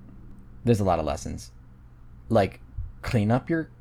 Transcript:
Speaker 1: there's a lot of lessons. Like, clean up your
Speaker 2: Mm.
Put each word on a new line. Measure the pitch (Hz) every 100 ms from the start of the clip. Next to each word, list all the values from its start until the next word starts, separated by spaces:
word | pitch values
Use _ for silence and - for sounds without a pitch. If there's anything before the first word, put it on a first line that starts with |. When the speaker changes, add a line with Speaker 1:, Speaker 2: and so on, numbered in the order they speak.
| - - - - - -
Speaker 1:
there's | 113 107
a | 95
lot | 82
of | 76
lessons. | 71 73 - - - - - - - - - -
Like, | 110 92 - - - - -
clean | - 110 104
up | 127 -
your | 165 -
Speaker 2:
Mm. | -